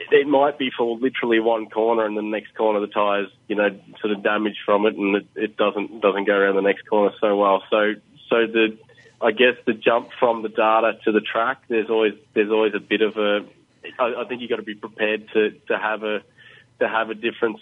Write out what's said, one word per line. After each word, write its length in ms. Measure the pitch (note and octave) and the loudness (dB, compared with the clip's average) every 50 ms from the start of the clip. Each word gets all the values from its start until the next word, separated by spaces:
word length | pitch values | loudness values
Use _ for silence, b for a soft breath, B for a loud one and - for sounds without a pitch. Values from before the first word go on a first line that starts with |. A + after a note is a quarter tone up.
| - - | 0 2
it 140 | D3 D3 C#3 C#3+ | 4 4 4 4
might 280 | C#3 C3+ C#3+ D3 D3 | 4 4 4 2 0
be 140 | - C3+ B2+ | -2 -4 -4
for 260 | - - A#2+ A#2 A#2 | -2 -2 -2 -2 -2
literally 440 | A2+ B2+ C3+ B2 - - A#2+ A2+ A2+ | -2 -2 -2 -2 -2 0 2 2 2
one 280 | A2 A#2 A#2 A2 A2 G#2+ | 4 2 0 0 -2 -4
corner, 380 | - A2 A2 A#2 A#2 A2+ A2 | -2 0 0 2 2 2 0
and 100 | G#2 G#2 | 0 -2
the 60 | G#2+ | -4
next 320 | G#2+ G#2+ G#2+ G#2 G2+ - _ | -4 -4 -6 -6 -8 -10 _
corner 260 | - A2+ A2 G#2+ G2+ | 0 0 2 2 0
the 60 | G#2 | -2
tyres, 420 | G#2 - A2 G#2 G#2 G2+ G2+ G2+ F#2+ - _ _ - | -2 0 0 0 2 0 -2 -4 -6 -12 _ _ -4
you 80 | G#2+ | -2
know, 200 | G#2 G#2 G#2 G2 G2+ - - - - | 0 0 0 -2 -4 -12 -20 -10 -6
sort 120 | - G#2+ | -4 -4
of 100 | G#2 G2 | -4 -2
damage 340 | G2+ A2 G#2+ G#2+ G#2+ G#2+ G2+ - - | -2 -2 0 0 -2 -4 -4 -4 -2
from 220 | - G#2 G2+ G#2+ | 0 2 2 2
it, 80 | A2 - | 0 0
and 220 | - G2+ G2 G2+ | 0 0 0 0
it, 100 | G2+ - - _ | -2 -2 -6 _
it 220 | - A2 G#2 - | -6 -6 -6 -2
doesn't, 440 | - G#2+ G2+ G2 G#2 G2 - A2+ A2+ | -2 -2 0 0 -2 -6 -8 -6 0
doesn't 240 | G#2 G2+ F#2 G2+ G2 | 0 0 0 0 0
go 100 | G#2 G2+ | 0 2
around 200 | G2 G2 G2 G2 | 2 2 2 2
the 80 | G2 | 2
next 240 | G2 G2+ G2 - - - | 2 2 0 0 -4 -2
corner 260 | A2+ G#2+ G2+ G2 - - | 0 2 2 0 0 0
so 160 | A2+ G#2+ G2+ | 0 0 2
well. 260 | G2+ G#2 G2 F#2+ F#2+ - - | 2 2 2 2 0 0 -2
So, 260 | A#2 G#2+ G#2 G#2+ G#2+ - - _ _ - - - | 0 0 0 0 -2 -6 -12 _ _ -20 -4 0
so 160 | B2 A#2 A#2 | 0 2 2
the, 320 | G#2+ A2 A2+ A2 A2 A2 - - b b b b b b _ | 2 2 2 2 0 0 -6 -16 b b b b b b _
I 120 | A#2 A#2 | -2 0
guess 240 | G#2+ A2+ B2 B2+ A#2+ - - | 2 4 4 2 2 0 -4
the 80 | - A2+ | -4 -4
jump 360 | G#2+ - B2+ A#2 A#2 - - - - | 0 0 2 2 2 -2 -6 -2 0
from 240 | C3 A#2+ A2+ A2+ | 0 0 0 0
the 60 | G#2+ G#2+ | -4 -4
data 500 | G#2+ A#2+ A2 A2 A2 A2+ A2+ A2 G2+ - - | -2 0 2 4 4 4 2 2 -2 -2 -2
to 80 | A2+ | 0
the 80 | G#2+ G#2+ | 0 0
track, 440 | G#2 - - A2+ A2+ B2 C3+ - _ | -2 -2 -2 -2 -2 -2 -4 -6 _
there's 240 | - A#2+ A2 G#2 A#2 | -4 -2 -2 -2 0
always, 240 | A2+ A2 A2 G#2+ G2+ - _ _ _ | 0 2 2 0 0 -4 _ _ _
there's 180 | A2+ G#2 G#2 | -2 0 2
always 220 | A2 G#2+ A2 G#2+ G2+ | 2 2 2 0 0
a 60 | G2 | -4
bit 220 | - - G#2 G2+ | -4 -4 0 0
of 140 | A2 G#2 G2 | 0 0 0
a, 280 | A2 G#2 G#2 G#2 G#2 G2+ - - _ _ _ _ _ - F2 - - | -2 0 0 0 -2 -4 -8 -16 _ _ _ _ _ -20 -12 -4 -4
I, 240 | B2+ A#2 G2 A2+ | -2 -2 -2 -6
I 20 | A#2+ G#2 | -8 -8
think 120 | B2+ A#2+ | -8 -10
you 80 | A#2+ A2+ | -6 -6
gotta 140 | A#2+ G#2+ | -6 -6
be 140 | G2+ G#2+ G#2 | -6 -10 -12
prepared 520 | G#2+ - A2 G#2+ - G#2+ G#2+ G#2+ G#2+ G#2+ - | -12 -14 -14 -6 -4 -2 -2 -2 -4 -6 -2
to, 180 | - A2 G#2+ G#2+ - - _ | 0 0 0 0 -2 -6 _
to 100 | - A2+ | -6 -4
have 280 | G2+ G2+ G#2+ A2 G#2 A2 | -4 -4 -4 -6 -6 -6
a, 180 | G#2+ G#2+ G2 - B B B B B B B B B _ - | -6 -6 -6 -8 B B B B B B B B B _ -4
to 100 | B2+ G#2+ | -4 -2
have 220 | G#2+ A2+ A2+ A2 | 0 -2 -2 -4
a 40 | A2 | -6
difference 440 | G#2 A#2 A2+ G#2 - A#2 A2+ G#2 - | -6 -6 -6 -4 -2 -4 -4 -4 -2